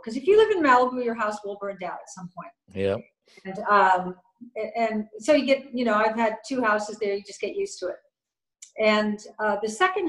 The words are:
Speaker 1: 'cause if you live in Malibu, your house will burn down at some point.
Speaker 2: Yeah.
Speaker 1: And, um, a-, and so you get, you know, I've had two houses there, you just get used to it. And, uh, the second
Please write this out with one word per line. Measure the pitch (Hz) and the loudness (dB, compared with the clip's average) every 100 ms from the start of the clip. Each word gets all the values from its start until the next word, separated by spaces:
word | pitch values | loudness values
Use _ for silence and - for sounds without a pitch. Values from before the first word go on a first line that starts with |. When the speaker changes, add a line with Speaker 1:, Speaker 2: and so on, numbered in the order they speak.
Speaker 1:
'cause | - 240 | -6 -4
if | 269 | 4
you | 427 | 6
live | 427 392 | 6 4
in | |
Malibu, | 294 247 254 254 | 4 4 4 0
your | 240 | -4
house | 233 214 214 202 | -2 -4 -4 -8
will | 202 | -8
burn | 202 196 | -8 -8
down | 180 | -10
at | - - | -10 -14
some | - 180 - | -16 -16 -14
point. | - _ _ | -18 _ _
Speaker 2:
Yeah. | 95 98 101 - _ _ - 190 | -4 -2 -2 -6 _ _ -18 -14
Speaker 1:
And, | 190 - | -8 2
um, | 208 190 180 180 185 _ _ - - | 4 6 4 0 -10 _ _ -14 -8
a-, | 214 233 | -6 -2
and | 226 214 214 - | -2 -2 -8 -4
so | - | 2
you | 294 247 | 4 4
get, | 269 - | 0 0
you | 247 233 | -4 0
know, | |
I've | 208 220 220 | 2 2 0
had | 226 214 - | -2 -2 -6
two | 262 | -2
houses | 226 214 214 208 | 0 0 -2 -6
there, | 202 | -4
you | 202 | -4
just | 202 196 | -8 -10
get | 208 392 | -8 -6
used | 392 - | -6 -6
to | - | -8
it. | - _ _ _ _ _ _ - - | -10 _ _ _ _ _ _ -14 -2
And, | 214 214 214 208 - - | 2 2 2 -4 -10 -6
uh, | 214 202 | -2 -2
the | 214 | -2
second | - 370 427 | 0 0 2